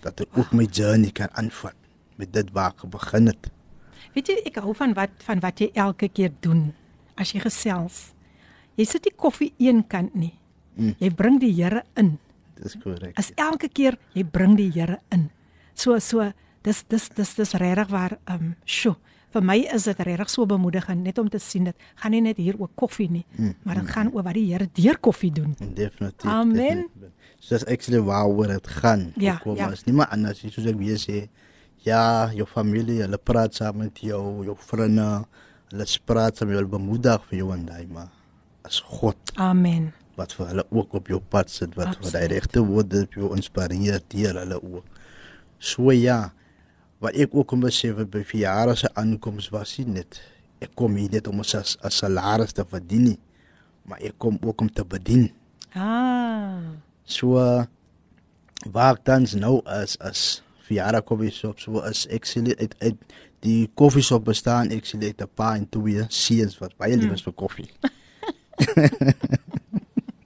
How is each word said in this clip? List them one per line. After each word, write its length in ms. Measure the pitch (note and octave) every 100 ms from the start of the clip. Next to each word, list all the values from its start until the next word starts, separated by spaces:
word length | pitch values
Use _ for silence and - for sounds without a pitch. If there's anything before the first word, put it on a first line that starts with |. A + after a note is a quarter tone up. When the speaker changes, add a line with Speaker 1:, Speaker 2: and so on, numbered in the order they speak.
Speaker 1:
dat 180 | - -
ek 80 | - -
ook 140 | A#2+
Speaker 2:
Wow. 100 | A#2
Speaker 1:
my 40 |
journey 460 | A2+ F#2 G#2 A2 G#2
kan 180 | - G2+
aanvat 420 | - A2 - F#2+ - _ _ _ -
met 160 | G2
dit 180 | G#2 G2
waar 180 | G2 F#2 -
ek 60 | F2+
begin 360 | G2 - A2 A2+
het. 240 | - - - _ - - - -
Speaker 2:
Weet 120 | - C4+
jy, 140 | G4
ek 120 | G#4 -
hou 180 | G3+
van 180 | A3 C4+
wat, 160 | G3 G3 -
van 220 | - G3
wat 180 | F3+ -
jy 120 | -
elke 340 | - G3+ F#3+ G3
keer 220 | - F#3 C#3+
doen 340 | E3+ E3 D3+ D3+ _ _ _ -
as 160 | F#3+
jy 80 | G3+
gesels. 720 | A3 - A3 F3+ E3+ - - _ _ _ - - _ -
Jy 80 |
sit 180 | A3 D#4+
die 80 | - -
koffie 360 | D#4 - D4+ -
een 280 | B3 A#3 G#3+
kant 280 | F#3+ F3+
nie. 200 | G#3 E3 - _ _ _ -
Speaker 1:
Mm. 180 | A2 -
Speaker 2:
Jy 120 | F#3
bring 300 | E3 G#3 C4+
die 120 | B3
Here 300 | F3 F3 G#3+ - -
in. 220 | G3+ D3+ - _ _ -
Speaker 1:
Dis 140 | G2 -
korrek. 400 | - F2 F2+ F2
Speaker 2:
As 140 | G3 -
elke 320 | D#4 D#4+ D4
keer 280 | - C4+ B3 _
jy 100 | -
bring 320 | F3+ F3 F#3+ G#3
die 140 | G3
Here 280 | E3+ E3 F3+ _
in. 200 | F3+ D#3 - _ _ _
So, 240 | - - A#3
so, 340 | - A3+ G#3 - _ _
dis, 200 | - G#3+ -
dis, 200 | A3+ -
dis, 260 | - G3+
dis 180 | - G#3
regtig 340 | F3+ F3+ F#3 G3+
waar, 300 | G3 F3+ G#3 -
ehm, 260 | F3 D#3+ E3+ -
sjoe. 300 | - A#3+ F3 _ _ _
Vir 100 | A3+
my 140 | F#3 G3+ D4
is 100 | A#3+
dit 140 | G#3 F#3+
regtig 300 | F3 F3 G#3
so 140 | - A3
bemoedigend 560 | G3+ F3+ F3+ F3 F3+
net 160 | F3+ F#3+
om 100 | G#3+
te 80 | G#3+
sien 260 | - G3
dat 100 | F3+ - - -
gaan 140 | A3
nie 100 | A3+
net 160 | A3+ A3
hier 180 | E3+ G3+
oor 100 | F#3
koffie 340 | - B3 - G3
nie, 140 | E3+ - -
Speaker 1:
Mm, 160 | A2+ -
Speaker 2:
maar 100 | - G2+
dit 80 |
Speaker 1:
mm, 40 | F#2
Speaker 2:
gaan 160 | - A3
Speaker 1:
mm. 80 |
Speaker 2:
oor 80 | A#3+
wat 120 | F3+
die 180 | F3 G#3
Here 160 | F3+ F#3+
deur 240 | - F#3+ E4
koffie 340 | - - F3+
doen. 240 | D3+ D3+ D3 G#2
Speaker 1:
Definitief, 560 | F2+ G#2 - G2+ - G#3
Speaker 2:
Amen. 240 | A3 A#3 A3+
Speaker 1:
definitief. 540 | C4 E4+ F4 - F#2+ - - _
So 140 | - A#2
dis 80 |
actually 380 | A2 B2 - A#2+
waaroor 440 | G2+ G2+ G#2 G2+ G#2
dit 180 | G2 -
gaan. 460 | - A#2+ G#2+ F2 E2+
Speaker 2:
Ja, 160 | G3
Speaker 1:
Hoekom 240 | E3+ - G#2
Speaker 2:
ja. 140 | G2
Speaker 1:
is 140 | F#2+ -
nie 80 |
maar 140 | C3+ D3+
anders 340 | G#2+ G#2+ G2+
nie, 100 | A2
soos 140 | G#2 A2+
ek 100 | G#2+
weer 200 | G2+ G#2+
sê, 300 | - G#2 G#2 _ _ _ _ _
ja, 520 | - A2+ A2+ A2+ A2+
jou 120 | G#2+ G#2
familie, 540 | - G#2+ G#2+ A2+ A#2
hulle 180 | G2 G2+
praat 360 | - A#2 A2
saam 220 | - G#2+ G#2
met 200 | G#2+ -
jou, 440 | G#2+ G#2 G2+ G2+
jou 100 | F#2+ -
vriende, 680 | - A2+ A2 G#2+ G#2+ G#2 A2 _ - _ _
hulle 160 | G2+ G#2 -
praat 320 | - A#2 A2+ A2
saam 120 | G#2+
met 80 | G2+
jou, 60 | G2
hulle 120 | G2+
bemoedig 460 | G2 A#2 B2 A2 -
vir 80 | F#2+
jou 140 | F#2
en 120 | F#2 E2
daai, 200 | E2+ E2+
maar 240 | E2 F2 - _ _ _ _ -
is 120 | -
God 360 | - - A2+ - - -
Speaker 2:
Amen. 560 | F#3 F#3 F3+ E3+ D#3+ - _ -
Speaker 1:
wat 160 | F#2
vir 120 | - F2+
hulle 180 | F#2 -
ook 240 | A2 -
op 140 | G2+ -
jou 120 | F#2+
pad 300 | - G2+ F#2
sit, 240 | - E2+
wat, 120 | E2+ -
Speaker 2:
Absoluut. 260 | - F#2
Speaker 1:
wat 80 | E2
die 80 | E2+
regte 260 | - - B2 G#2+
woorde 400 | G2+ G2+ G2 G2
vir 120 | -
jou 120 | G2+
inspireer 680 | G2 F#2+ - F2+ F2+ G2+ G2 -
deur 260 | G2 G#2
hulle 280 | F2+ F2+ F#2
ook. 220 | F#2 F2+ - - - - - - - _
So 320 | - - B2+
ja, 420 | C3 A#2+ B2 G2+ - _ _ _ _ _ _
wat 140 | A2 C3
ek 180 | C#3+
ook 140 | C#3+ C#3
kom 120 | B2+
besef 360 | B2 - A#2+ G#2
het 140 | G#2+
by 120 | G#2
verjaardag 560 | G2+ A2 G2 G2 A#2+ A#2
se 100 | C3
aankoms 540 | - A2 A2 A2+ G#2 G#2
was 260 | G#2+ G#2 -
nie 80 | B2+
net, 340 | F#2 F2 - - _ _ _
ek 100 | - -
kom 180 | A#2+
hier 160 | G2+ G2+
net 160 | G#2+ G#2
om 140 | G2+
'n 40 |
sas-, 320 | - G#2 G2 -
'n 80 | G2+
salaris 600 | - G2+ F#2 G2 G#2+ A2
te 120 | -
verdien 380 | F#2+ F#2+ F2 G#2+
nie, 160 | B2 G2+ _ _ _ _ _ _
maar 140 | - F#2+
ek 180 | G#2 -
kom 200 | A#2 G#2+
ook 160 | A2+ G#2+
om 100 | A2
te 140 | -
bedien. 480 | F#2 F#2+ - B2+ A2+ - _ _ -
Speaker 2:
Ah. 840 | F#3 G3 A#3 B3+ B3 A#3+ A3 G3+ F#3 E3 D#3 - _
Speaker 1:
So, 300 | - - B2+ B2+ B2 B2 A#2 _ _ _ _ _ _ _ _ - -
waar 240 | G2+ C3
ek 100 | B2
tans 300 | - C3 B2
nou 260 | G2+ G#2 B2+ - G2+
is, 140 | G2 - F#2+
is 320 | - - - - _ -
verjaardag 360 | G#2 F#2+ A2+
koffieshop, 540 | G#2+ A2 G#2+ - A2 G#2
so 200 | - A2
is 240 | F#2 G#2+ -
actually 460 | A2+ - - A#2 -
uit, 140 | G#2+ -
uit 160 | A#2 A2 - - - _
die 280 | A2 A2+ A2
koffieshop 500 | - D3 C#3 C3 A#2
bestaan 460 | A2 G#2+ - A#2+ A#2+
actually 340 | A2 - G#2+ G#2
uit 140 | G#2+
'n 80 | G2+
pa 200 | - A2+ A2
en 120 | G#2
twee 360 | A2 G#2+ G#2 A2
seuns 500 | - - A#2 G#2+ -
wat 160 | F2+ -
baie 160 | G#2 A#2+
lief 80 | A2
Speaker 2:
Hmm. 80 |
Speaker 1:
is 80 | F#2
vir 100 | -
koffie. 380 | - F#2+ - - - C#4+ - _ _ A#4 - _ -
<laughs> 840 | - G4+ D3+ A4+ C3+ - - C3+ - - - G#3+ - - - -